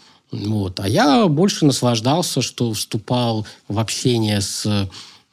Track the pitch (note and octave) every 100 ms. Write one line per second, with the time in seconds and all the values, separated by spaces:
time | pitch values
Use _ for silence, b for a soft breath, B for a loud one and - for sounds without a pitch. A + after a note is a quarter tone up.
0 | b b - A2+ G#2 G#2+ F#2 F2+ G2+ D3
1 | C#4 B3+ G3 C#3+ G3 - D3 - B2 A#2
2 | A#2+ E3 E3+ C3+ A#2 - A#2+ G#2+ - A2+
3 | - B2+ A#2 A2 G#2 B - G#2 A2 -
4 | C3 A#2 G#2+ G#2 G2 - A2 G2+ G2 B
5 | B B _